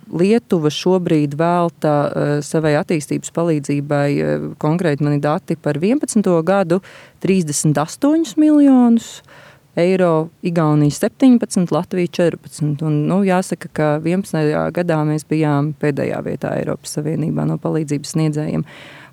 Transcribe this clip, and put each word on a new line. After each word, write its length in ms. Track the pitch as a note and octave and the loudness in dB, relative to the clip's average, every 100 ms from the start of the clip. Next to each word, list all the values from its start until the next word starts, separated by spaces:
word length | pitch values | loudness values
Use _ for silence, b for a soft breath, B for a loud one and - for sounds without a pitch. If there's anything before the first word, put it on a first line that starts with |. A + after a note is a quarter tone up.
| - | -4
Lietuva 640 | E3 F#3+ A#3 - F3+ D3+ | 0 2 2 2 0 0
šobrīd 640 | C#3+ F3 F#3 F3 D#3+ D3 C#3+ | 0 0 0 2 2 0 0
velta, 540 | E3+ F3 E3+ - D#3 | 0 2 0 -2 0
ā, 360 | D3 D3 - D3 D3 | 2 0 0 -2 -2
savai 380 | C#3+ D#3+ D#3 D3 | -2 -2 2 0
attīstības 540 | - D#3+ - D3 - - | 0 -2 -2 -6 -6 -4
palīdzībai, 720 | E3+ D3+ C#3 C#3+ C#3+ C#3+ C#3+ D3 | -2 -2 -2 -4 -2 -2 0 0
ā, 220 | D3+ D3+ D3+ D#3 | -2 -2 -4 -4
konkrēti 480 | D3+ E3+ F3 C#3 | -2 0 0 0
mani 160 | D3 D3 | 0 0
dati 380 | D3 D#3 - E3 | 0 -2 -4 -6
par 220 | - C#3+ | -4 -2
vienpadsmito 540 | F#3 C#4 - G#3+ F#3+ E3+ D#3+ | 0 -2 -2 -2 2 2 2
gadu, 320 | G3 F3 F3+ - B B B | 0 2 -2 -4 B B B
trīsdesmit 560 | F#3+ F#3+ D#3 C#3+ D#3 C#3+ | 0 0 0 -2 0 0
astoņus 640 | D#3 - C#4 D#4+ D#4+ - | -2 -2 0 0 0 2
miljonus 720 | D4+ D4 C#4+ B3+ A#3+ A#3 - - - B B B B - | 4 6 6 6 6 4 0 -12 -20 B B B B 0
eiro, 540 | F3 F#3 F3 D#3+ E3 - F3+ | 2 4 4 2 0 -6 -4
Igaunija 480 | E3+ D#3 D3+ D3 - | 0 2 4 2 2
septiņpadsmit, 800 | A3+ - C4+ A#3+ - - F3 D3+ | -4 2 4 6 2 -2 0 -2
Latvija 380 | F#3 F#3 F3 - | -2 -4 -2 0
četrpadsmit. 640 | E3+ E3 - - D3+ C#3+ D#3+ | 0 0 -8 -6 -4 -2 -2
Un, 160 | D3+ D3+ | -2 0
nu, 80 | F3+ G3 | 0 2
jāsaka, 400 | F3+ F#3+ F3 - | 0 -2 -6 -8
ka 240 | - D3+ D3+ D#3+ | -2 0 0 -2
vienpadsmitajā 560 | F#3 G3 D#3+ D3+ D#3+ D#3+ E3+ | -2 -2 -2 0 0 -2 -2
gadā 240 | F3 D#3 D3+ | -2 0 0
mēs 160 | D3+ - | -2 -2
bijām 460 | D#3 D3+ C#3+ D3+ C#3+ | -2 0 0 -2 -2
pēdējā 480 | D3+ C#3 B2 - | -4 -2 -4 -4
vietā 320 | - - - C#3 | -6 -6 -4 -4
Eiropas 400 | - - - - | -4 -6 -8 -8
Savienībā 560 | D3+ D#3+ D#3+ D3+ D3+ | -6 -4 -4 -2 -2
no 80 | D#3+ | -4
palīdzības 560 | E3 D#3+ D3 D3 D3 D#3+ | -4 -4 -4 -6 -6 -2
sniedzējiem. 520 | D#3 D3+ D#3 D#3+ D#3 B B B B | -2 -2 -4 -4 -6 B B B B